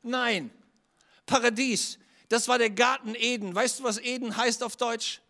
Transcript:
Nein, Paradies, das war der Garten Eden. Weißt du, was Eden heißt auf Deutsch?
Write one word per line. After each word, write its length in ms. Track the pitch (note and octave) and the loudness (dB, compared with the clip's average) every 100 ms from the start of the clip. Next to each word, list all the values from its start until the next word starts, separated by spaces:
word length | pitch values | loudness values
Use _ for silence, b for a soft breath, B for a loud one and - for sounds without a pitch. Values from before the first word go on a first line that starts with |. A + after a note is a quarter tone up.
Nein, 480 | A#3+ B3+ A#3+ G3+ B2 - _ _ _ b b b | -4 -2 0 -2 -4 -14 _ _ _ b b b
Paradies, 720 | - C4 A#3 A3 C4 G#3 - - b b b | 2 4 4 2 0 0 -4 -10 b b b
das 200 | A#3 A#3+ | 0 2
war 100 | B3 | 2
der 120 | A3+ | 2
Garten 440 | G3 A#3+ C4+ A3 | 4 2 2 -4
Eden. 400 | A3+ A#3 B3 G3+ | -2 0 0 -2
Weißt 240 | F3+ B3 - | 0 0 0
du, 60 | |
was 140 | B3+ G#3+ | -4 -4
Eden 380 | A#3+ B3 A#3+ G#3 | -4 -4 -4 0
heißt 260 | A#3+ A3+ | 0 0
auf 140 | A#3+ - | -6 -2
Deutsch? 460 | A#3+ A3+ - - | -4 -2 -6 -10